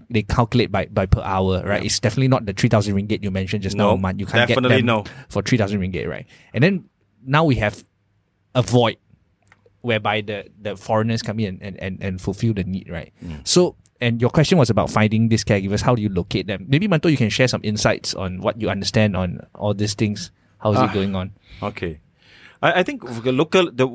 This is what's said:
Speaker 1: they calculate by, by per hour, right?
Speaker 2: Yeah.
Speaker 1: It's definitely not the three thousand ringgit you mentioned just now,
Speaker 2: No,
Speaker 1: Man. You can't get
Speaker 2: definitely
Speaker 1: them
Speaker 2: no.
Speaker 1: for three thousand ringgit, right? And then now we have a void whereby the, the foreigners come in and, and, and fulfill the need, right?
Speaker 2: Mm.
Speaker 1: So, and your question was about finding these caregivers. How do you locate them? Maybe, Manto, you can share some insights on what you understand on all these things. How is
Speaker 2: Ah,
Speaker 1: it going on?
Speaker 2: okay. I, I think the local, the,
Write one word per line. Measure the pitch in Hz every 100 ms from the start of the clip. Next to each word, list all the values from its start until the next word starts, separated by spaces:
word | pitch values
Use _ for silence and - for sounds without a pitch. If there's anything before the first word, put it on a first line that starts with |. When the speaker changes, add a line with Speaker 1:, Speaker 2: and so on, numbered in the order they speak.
| -
Speaker 1:
they | 113
calculate | 104 - 117 120 95
by, | 98 90
by | 104 95
per | -
hour, | 87 95 95 92
right? | 87 101
Speaker 2:
Yeah. | 101
Speaker 1:
It's | -
definitely | 107 135 131
not | 127 104
the |
three | 95 -
thousand | 113 104 98
ringgit | 101 110
you | 101
mentioned | 95 95 107
just | 95 101
now, | 104
Speaker 2:
No, | 104
Speaker 1:
Man. | 95 98
You | 95
can't | 120 120
get | 117
Speaker 2:
definitely | 127 110
Speaker 1:
them | 113
Speaker 2:
no. | 110 101 - -
Speaker 1:
for | 101
three | 98 123
thousand | 98 104
ringgit, | 92 87 69
right? | 69 - - _
And | 110
then | 165 190 - _ _ _
now | 131 147
we | 165 113
have | 104 - - _ _ _ _ _ _ 127
a |
void | 117 123 113 - _ _ _ _ _ _ _ _
whereby | 120 110 107 107
the, | 104 104 - 101
the | 104 95
foreigners | - 110 110 113
come | - 107
in | 104 92
and, | 104 92
and, | 95 92
and | 98 92
fulfill | - 92 117
the | 104
need, | 90 95 -
right? | 82 - -
Speaker 2:
Mm. | 87 76 -
Speaker 1:
So, | 175 180 - _ -
and | 120 117
your | 117
question | - - 185
was | 117
about | 104 -
finding | - 107 110 113
these | 110
caregivers. | - 104 98 104
How | - 123
do |
you | 104
locate | 92 90 110 92
them? | 95 95
Maybe, | 147 208
Manto, | 160 175
you | 143
can | 113
share | - 127
some | 104
insights | - 107 120 - - -
on | 92 92
what | 104 110
you | 98
understand | 98 98 110 107 92
on | 90 - - -
all | 104
these | 98 104
things. | - 107 104 - _ _ -
How | 107
is | 104
Speaker 2:
Ah, | 123
Speaker 1:
it |
going | 98 98 95
on? | 95 - _ -
Speaker 2:
okay. | 104 104 90 76 _ _ _ - - -
I, | 147 165
I |
think | 180 277 170 113
the | 120
local, | 127 160 190 175
the, | 123 131